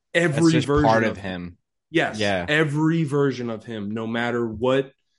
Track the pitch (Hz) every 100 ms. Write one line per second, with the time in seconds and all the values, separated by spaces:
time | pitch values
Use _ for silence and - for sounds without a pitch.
0 | _ 170 170 139 165 160 135 143 147 113
1 | 110 95 98 90 87 87 _ _ _ 160
2 | 131 104 104 95 87 151 160 143 160 165
3 | 156 143 139 123 120 110 113 110 101 110
4 | 110 113 120 120 117 110 123 135 135 -
5 | _